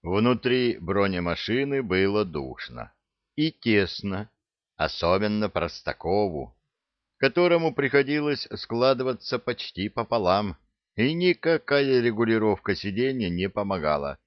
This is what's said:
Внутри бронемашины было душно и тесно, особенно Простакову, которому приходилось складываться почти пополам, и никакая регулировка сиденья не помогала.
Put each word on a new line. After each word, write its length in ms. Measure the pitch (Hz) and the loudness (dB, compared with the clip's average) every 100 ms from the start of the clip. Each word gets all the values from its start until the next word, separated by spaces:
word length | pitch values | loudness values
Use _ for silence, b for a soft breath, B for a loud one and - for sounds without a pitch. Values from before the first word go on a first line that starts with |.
Внутри 760 | 82 98 117 120 127 127 123 - | 0 2 2 2 0 0 0 -2
бронемашины 1040 | 85 98 98 90 87 85 - 120 139 139 | -2 0 2 0 -2 -4 -2 -2 0 -4
было 420 | 113 92 98 104 | 0 2 2 2
душно 680 | 98 76 65 - - 58 58 _ _ _ _ - | -2 -4 -8 -10 -14 -14 -16 _ _ _ _ -2
и 160 | 156 | -2
тесно, 760 | - 117 104 92 - 98 98 107 _ _ _ _ - | -2 2 4 2 -4 -6 -6 -8 _ _ _ _ -6
особенно 760 | 78 - 85 95 104 104 104 | -4 0 0 2 2 0 -2
Простакову, 1040 | 87 82 - - 69 - 98 104 76 64 _ _ _ _ _ _ _ | -2 -4 -6 -10 -6 -2 0 0 -4 -10 _ _ _ _ _ _ _
которому 560 | 135 175 175 170 160 | 0 2 4 4 2
приходилось 720 | 123 139 139 135 151 147 139 - | 0 2 2 2 0 -2 -4 -6
складываться 840 | 101 - 117 127 127 131 120 - 123 | -12 -6 2 2 2 -2 -4 -6 -6
почти 520 | - 117 - - 101 | -4 -8 -10 -6 -6
пополам, 680 | - 110 117 90 95 104 85 _ _ _ - | -4 -2 0 2 2 0 -6 _ _ _ -2
и 160 | 123 | 0
никакая 880 | 165 180 170 160 160 - 143 139 127 | 2 0 0 0 0 2 2 4 4
регулировка 760 | 120 107 113 113 107 98 - | 2 0 2 2 2 0 -2
сиденья 540 | 95 101 98 131 131 95 | -2 -2 -2 -2 -2 -2
не 220 | 87 95 | -2 -2
помогала. 680 | 104 101 92 76 73 71 67 | -2 -2 -2 0 0 -2 -10